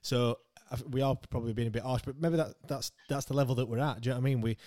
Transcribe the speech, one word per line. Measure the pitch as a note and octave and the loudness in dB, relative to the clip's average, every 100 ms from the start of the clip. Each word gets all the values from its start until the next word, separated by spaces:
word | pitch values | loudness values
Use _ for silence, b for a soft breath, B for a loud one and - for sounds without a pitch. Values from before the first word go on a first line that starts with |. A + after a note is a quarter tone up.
so | - B2 A#2+ A#2 _ - - | -2 2 2 0 _ -20 -10
I | |
th-, | B2 D3 | -8 -4
we | C3 | 0
are | C3+ B2+ - | 0 0 -4
probably | B2+ A#2 | -4 -2
being | A2+ A#2 | 0 0
a | |
bit | A2+ | -2
harsh, | A#2+ B2 | -2 -2
but | - C#3 | -4 -2
maybe | E3 E3 | 2 2
that, | D3+ - - | 0 -4 -6
that's, | C3+ - - - | -6 -6 -10 -4
that's | C#3 - | -4 0
the | |
level | C#3 C3 | 2 2
that | B2+ B2 | 2 0
we're | A#2 | 0
at. | D3 G#2+ | 0 0
Do | A#2+ | -2
you | |
know | B2 | 0
what | C3 | 2
I | |
mean? | C3 | 2
We, | A2+ A2 | 0 -2